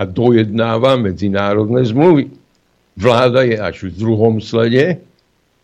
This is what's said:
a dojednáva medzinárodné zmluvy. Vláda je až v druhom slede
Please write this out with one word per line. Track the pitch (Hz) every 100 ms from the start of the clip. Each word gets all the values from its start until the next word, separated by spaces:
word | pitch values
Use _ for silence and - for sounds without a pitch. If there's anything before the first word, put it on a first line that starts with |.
a | 98
dojednáva | 92 120 117 107 107 117 113 131 131
medzinárodné | 104 90 101 98 101 104 107 123 123
zmluvy. | 117 170 151 - - _ _ _ _ _ -
Vláda | 98 117 127 123 127
je | 110
až | 95 - 95
v |
druhom | 85 113 110 113 110
slede | - 113 117 123 165 180 - _ _ _ _ _